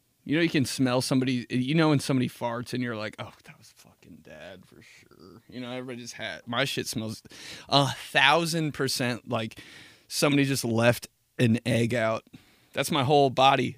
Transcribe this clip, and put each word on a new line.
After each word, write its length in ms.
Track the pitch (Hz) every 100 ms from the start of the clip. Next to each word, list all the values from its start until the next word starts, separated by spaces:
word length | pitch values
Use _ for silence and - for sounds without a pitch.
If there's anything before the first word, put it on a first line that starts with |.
| _ _
You 140 | - 147
know, 40 |
you 60 | 165
can 160 | 160 123
smell 360 | - 131 123
somebody, 440 | 127 131 131 127 117
you 260 | 127 127 160
know 140 | 156
when 100 | 143
somebody 280 | - 135 123
farts 440 | - 120 117 123
and 80 | 127
you're 120 | 123 110
like, 180 | 107 -
"Oh, 120 | 123 - -
that 120 | 156
was 140 | 110 _
fucking 420 | - _ - 80
dad 420 | 80 78 80 95 -
for 160 | -
sure." 600 | - - _ - 92 90 _
You 100 | 120
know, 100 | 123
everybody 300 | 127 127 120
just 140 | 120 -
had, 260 | 110 80 -
my 180 | 120 143
shit 200 | - -
smells 360 | - 110 110 - - - - -
a 180 | 139 139
thousand 840 | 123 - 147 135 156 170 165 156
percent 560 | - 135 - 123 120 -
like 300 | 117 113 - - - - - -
somebody 340 | - 151 143 135
just 200 | 131 120
left 420 | 113 120 120 - _ _ -
an 200 | 123 113 -
egg 280 | 117 117
out. 300 | 123 113 110 - - _ _ _
That's 180 | - 139
my 120 | 156
whole 260 | 123 147 139
body 480 | 117 131 135 127